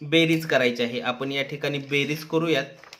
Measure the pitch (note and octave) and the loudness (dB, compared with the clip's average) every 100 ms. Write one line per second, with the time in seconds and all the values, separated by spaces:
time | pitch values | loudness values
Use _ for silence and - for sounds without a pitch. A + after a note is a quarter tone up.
0 | D3+ E3 E3 D#3+ D#3+ C#3 B2 A#2+ A#2+ B2 | 2 4 6 2 2 2 2 0 -2 -2
1 | B2 A#2+ C3+ C#3 C#3 D3 C#3+ C#3+ C3+ C#3+ | -4 -4 -4 -4 -4 -4 -4 -4 -2 0
2 | C#3 D3+ - D#3+ E3 C#3+ C3+ - - | 0 -2 -2 0 2 0 -2 -10 -20